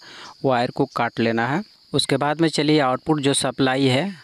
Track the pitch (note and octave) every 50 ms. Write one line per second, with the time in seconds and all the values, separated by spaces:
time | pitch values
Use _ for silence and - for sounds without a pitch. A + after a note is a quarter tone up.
0 | - - - - - - - - - C3+ B2+ A#2+ A#2+ C3+ - - C#3 - - -
1 | A#2 A#2 - - A2+ A2+ A2+ A#2 A#2 B2 C#3+ F#3 G#3+ - _ _ _ - - C#3
2 | - - C#3 C3 C#3+ D3 D3+ D3+ E3 D#3 - - C#3+ D3+ D3+ D3+ C#3 B2+ B2+ B2+
3 | - - D#3 D3+ C3 C#3 C3+ - - C3 A#2+ - C3+ C3 C3 C#3 C#3 C3 B2 C3+
4 | F3 G3+ F#3 C#3+